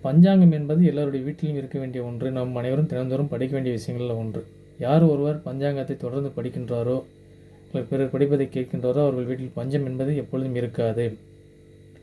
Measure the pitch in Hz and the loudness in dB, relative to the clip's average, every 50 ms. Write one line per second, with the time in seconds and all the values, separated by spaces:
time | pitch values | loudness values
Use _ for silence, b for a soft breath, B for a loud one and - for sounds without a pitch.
0 | - 135 135 160 180 190 196 190 180 175 156 151 147 143 156 165 180 160 139 143 | -4 4 8 8 8 8 8 8 8 8 6 4 -2 0 2 4 4 4 4 2
1 | 147 143 139 135 127 143 151 - - 151 147 143 135 127 - 139 135 127 123 127 | -2 0 -2 -2 -4 -4 -6 -4 -4 -4 -4 -4 -6 -6 -6 -6 -6 -6 -6 -8
2 | 120 120 120 117 123 131 131 131 127 127 127 123 120 127 131 143 156 170 - 127 | -8 -8 -6 -6 -6 -4 -4 -4 -4 -4 -4 -4 -2 0 0 0 0 0 -2 -4
3 | 131 131 131 131 147 143 - 117 127 131 135 135 131 127 120 113 - - 123 120 | -2 -2 -2 -2 -2 -2 -2 -4 -4 -2 -2 -2 -2 -2 -2 -4 -4 -6 -6 -4
4 | 123 123 117 113 113 110 104 90 - - - - - - - - 123 123 143 160 | -4 -4 -4 -4 -4 -6 -6 -8 -10 -12 -20 -20 -20 -20 -12 -6 0 2 4 6
5 | 170 165 147 139 143 147 151 151 - 131 127 135 139 143 143 139 131 127 139 - | 6 6 4 2 0 -2 -2 -4 -6 -8 -6 -4 -2 -2 -2 -4 -4 -6 -6 -6
6 | - 123 123 139 139 139 139 - 120 127 127 131 123 113 123 117 117 123 127 131 | -6 -6 -4 -4 -6 -4 -6 -6 -8 -6 -6 -8 -6 -4 -4 -2 0 0 -2 -2
7 | - - - - B B B B B B B B B - - - 170 - 139 135 | -4 -8 -20 -20 B B B B B B B B B -8 -6 -6 -4 -2 -2 -2
8 | 135 127 135 131 143 139 147 139 135 131 - 131 127 - - 127 120 127 127 143 | 0 0 2 2 2 2 4 2 0 -2 -2 -6 -4 -4 -4 -2 -2 0 2 2
9 | 147 143 135 127 123 120 127 127 131 123 - 117 120 131 139 143 139 131 127 127 | 2 2 2 0 -2 -4 -4 -6 -6 -8 -8 -8 -6 -2 -2 -2 -2 -2 -4 -2
10 | 135 139 151 143 117 - - 131 131 131 123 123 120 117 - - 117 113 110 113 | -2 -2 -2 -2 -4 -4 -4 -4 -4 -2 -2 -2 -4 -4 -2 -2 -2 0 0 0
11 | 120 117 110 - - - - - - - - - - - - - - - - - | -2 -2 -4 -8 -18 -20 -20 -20 -20 -20 -20 -20 -20 -20 -20 -20 -20 -20 -20 -20